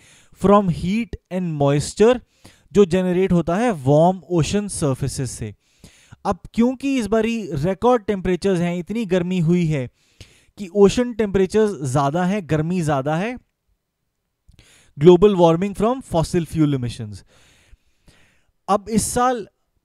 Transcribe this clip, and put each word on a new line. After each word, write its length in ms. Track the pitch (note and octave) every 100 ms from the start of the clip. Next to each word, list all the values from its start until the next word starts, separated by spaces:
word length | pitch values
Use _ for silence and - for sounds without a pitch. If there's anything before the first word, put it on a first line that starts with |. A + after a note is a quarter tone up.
| _ _ _ - F#3+
from 240 | G3+ G3
heat 400 | D3 E3+ G#3+ A3+ - _
and 280 | F#3 F3 D3+
moisture, 580 | C#3+ D3 - - G#3+ B3+ - _ - _ _
जो 120 | D#3+ G3+
जनरेट 460 | F#3 F#3 F3+ F#3+
होता 240 | F3 D#3+ F3+
है 160 | B3
वार्म 500 | F3 B2+ D3 E3+ F#3 E3
ओशन 380 | F3 D3 G3+ G#3
सरफेसेस 640 | - D3+ - C3+ - B2+
से। 240 | - A2 G2 _ _ - _ _ - F#3
अब 140 | F#3+ -
क्योंकि 440 | - A#3+ C4 C#4 C4+
इस 100 | G3+
बारी 420 | A3 A3 A3+ G3
रिकॉर्ड 540 | D3 D#3+ F#3+ A#3+ B3 G3+
टेम्परेचर्स 540 | G3+ F#3 F3+ G3 F3+
हैं, 180 | F3 F3
इतनी 280 | E3+ G#3+ G#3+
गर्मी 340 | F#3 F3 F#3
हुई 260 | D#3+ F3 E3
है 240 | D3+ A#2+ - _ - - _ _ -
कि 100 | G3
ओशन 460 | G3 G3 B3 B3
टेम्परेचर्स 580 | A3 G#3+ F#3+ F#3+ G#3 G#3+
ज़्यादा 540 | E3 C#3 C3+ C#3 E3 F3+
हैं, 160 | G3+ C#3
गर्मी 360 | D3+ D#3 F#3
ज़्यादा 340 | D#3 C#3+ C3+ D#3
है, 220 | G#3+ B3 - _ _ _ _ _ _ _ _ _ _ _ _ _ _ -
global 360 | D#3 F3+ G#3 F#3+
warming 400 | E3+ E3 G3+ G3
from 240 | G#3 C4 -
fossil 340 | - D#3 F3+ D#3+
fuel 300 | D#3+ D3+ C#3
emissions। 500 | A#2+ - A2 G2 - _ _ _ _ - _ _ _ _ _ _ _ _ -
अब 160 | G#3 G3
इस 220 | A3 -
साल 360 | B3 B3 B3 - _ _ _